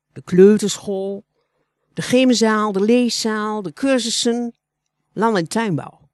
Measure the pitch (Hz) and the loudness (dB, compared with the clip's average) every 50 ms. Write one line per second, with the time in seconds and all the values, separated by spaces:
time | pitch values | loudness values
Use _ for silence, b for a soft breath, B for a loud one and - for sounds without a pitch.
0 | _ _ _ 135 - - 180 175 190 202 214 202 214 196 - - - 208 196 190 | _ _ _ -20 -8 0 6 8 8 8 8 4 0 -4 -6 -8 -8 -8 -6 -6
1 | 196 196 202 196 - _ _ _ _ _ _ _ _ _ _ _ _ _ _ - | -6 -8 -8 -10 -14 _ _ _ _ _ _ _ _ _ _ _ _ _ _ -10
2 | 156 - 247 254 262 254 240 208 226 220 220 214 214 214 190 190 202 220 240 247 | -4 0 2 4 4 4 2 2 2 0 0 0 -2 -2 -2 0 2 2 2 2
3 | 247 226 - - - 220 220 214 208 214 214 214 190 170 - - 269 269 269 247 | 2 0 -4 -4 -4 -4 -4 -4 -6 -6 -8 -8 -10 -12 -8 -4 -2 0 0 0
4 | 220 233 - - - 233 233 240 240 233 - _ _ _ _ _ _ _ _ _ | -2 -4 -4 -2 -2 -2 -2 -2 -4 -8 -12 _ _ _ _ _ _ _ _ _
5 | _ _ _ 175 214 233 220 185 165 165 - 220 226 208 165 135 123 - - _ | _ _ _ -2 -2 0 0 -2 -2 -2 -4 -4 -4 -2 -4 -6 -6 -10 -16 _
6 | _ _ | _ _